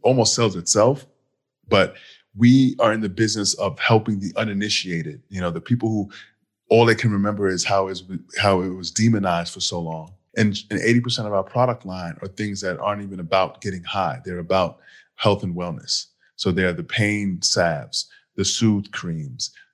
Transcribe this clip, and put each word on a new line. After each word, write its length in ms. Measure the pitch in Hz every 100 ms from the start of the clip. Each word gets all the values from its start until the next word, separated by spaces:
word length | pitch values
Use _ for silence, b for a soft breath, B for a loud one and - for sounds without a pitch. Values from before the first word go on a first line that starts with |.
almost 320 | 113 131 107 -
sells 200 | 113 92
itself, 520 | - 107 117 143 - _ _ _ _ _ -
but 280 | 98 92 B B B B 101
we 380 | 120 135 131 -
are 160 | 110
in 80 | 110
the 80 | 104
business 460 | 92 110 107 98 -
of 240 | 98 143
helping 400 | - 110 110 101
the 120 | 95 -
uninitiated, 880 | 110 98 104 - 92 85 78 71 _
you 120 | 95
know, 80 | 90
the 100 | 82
people 300 | - 139 113
who 220 | 107 98 B B B _ _ -
all 160 | 113 117
they 80 |
can 180 | 110 113
remember 360 | 101 101 101 98
is 160 | 90
how 240 | - 98 95
is, 160 | 92 92 92 - -
how 240 | 101 95
it 80 | 92
was 220 | 92 85
demonized 600 | - 113 107 95 85 85 92
for 40 |
so 200 | - 87
long. 340 | 82 80 80 - _ -
And, 180 | 104 98 -
and 100 | 104
eighty 200 | 113 120
percent 260 | 123 120 107
of 60 |
our 100 | 98
product 400 | 95 123 127 117
line 320 | 95 92 85 -
are 60 | 95
things 340 | 92 104 95
that 180 | 95 85
aren't 220 | 104 104
even 180 | 98 92
about 420 | 85 95 92 -
getting 220 | 95 92
high. 380 | 85 98 85 64
They're 140 | 92 87
about 400 | 82 95 85 - b b b -
health 260 | 107 98
and 140 | 95 87
wellness. 500 | 87 76 - - - _ _ -
So 160 | 98
they 120 | 87 92
are 80 |
the 100 | 87
pain 580 | 82 120 104 104 98 90
salves, 640 | - 101 85 73 58 - - b b -
the 100 | 92
soothe 460 | - 113 101 101
creams, 580 | - 87 80 71 - - b b